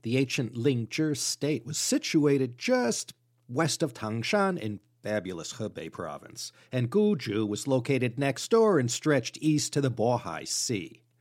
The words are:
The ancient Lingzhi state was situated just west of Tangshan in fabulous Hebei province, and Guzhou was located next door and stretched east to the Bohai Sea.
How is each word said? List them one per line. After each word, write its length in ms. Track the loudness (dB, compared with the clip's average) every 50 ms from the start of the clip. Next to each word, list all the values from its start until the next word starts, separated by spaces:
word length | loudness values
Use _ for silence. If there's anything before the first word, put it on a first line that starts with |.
The 140 | -2 0 2
ancient 380 | 2 2 2 0 -2 -2 -4 -4
Lingzhi 600 | 0 2 2 2 2 -2 -4 -2 0 0 0 0
state 500 | -2 -2 -4 -4 _ -2 -2 -2 -2 -4
was 100 | -6 -6
situated 800 | -4 0 0 0 0 0 2 2 4 4 4 4 4 2 -2 -4
just 560 | -6 0 2 2 2 2 0 -2 -2 -6 -10 -14 _ _ _ _ _ _ -6
west 340 | 0 0 0 0 0 0
of 100 | -2 -4
Tangshan 640 | -2 -6 -6 -4 -4 -4 -2 0 2 2 2 2 0
in 220 | -2 -4 -6 -8 -8 _ _ _ _
fabulous 520 | -6 -2 -2 -2 -2 -4 -8 -8 -8 -10 -8
Hebei 360 | -6 -8 -6 -6 -8 -12 -10
province, 640 | -8 -8 -8 -8 -8 -12 -14 -16 -14 -14 -14 -14 _ -20 -16 _
and 180 | -2 -2 -2 2
Guzhou 580 | 2 4 4 4 2 0 -2 -2 0 0 0 0
was 180 | -2 -4 0
located 500 | 0 0 0 2 2 0 2 2 -2 -2
next 320 | 0 -2 -2 -2 -2 0 2
door 300 | 4 6 6 6 6 4
and 100 | 2 2
stretched 500 | -2 -2 2 4 2 4 2 -2 -10 -2
east 320 | 0 2 2 2 0 0
to 80 | 0 0
the 100 | 0 0
Bohai 560 | 0 2 2 2 2 0 -2 -6 -8 -8 -8
Sea. 560 | -6 -4 -4 -2 -2 -2 -4 -4 -8 -14 -20 _ _ _ _